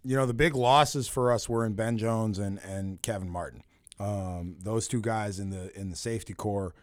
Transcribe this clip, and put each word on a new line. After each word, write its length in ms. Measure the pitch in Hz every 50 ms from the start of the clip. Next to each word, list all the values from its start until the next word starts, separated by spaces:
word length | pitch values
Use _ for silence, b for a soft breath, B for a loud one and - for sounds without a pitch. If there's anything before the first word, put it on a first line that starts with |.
| -
you 120 | 131 127
know, 100 | 135 135
the 80 | 123 117
big 220 | 117 147 170 147
losses 520 | 131 123 120 131 147 147 139 - 147 123 -
for 240 | - 131 123 123
us 160 | 120 113 - -
were 200 | 117 113 113 113
in 60 | 107
Ben 260 | 101 110 117 117 110
Jones 400 | 107 113 113 110 113 107 101 95
and, 180 | 101 98 98 101 -
and 340 | 95 95 98 98 98 95 87 -
Kevin 260 | - 110 98 95 90
Martin. 320 | 87 87 85 73 - - - b b b b b b -
Um, 560 | 101 101 104 98 95 92 90 87 87 87 87 71
those 280 | 92 104 110 113 110 -
two 140 | - 120
guys 380 | 104 117 113 110 107 104 98 92
in 120 | 101 98
the, 200 | 95 92 92 95 - 98
in 120 | 98 95
the 40 | 87
safety 380 | - - 117 113 110 - - 85
core 400 | - - 107 101 101 95 87 - b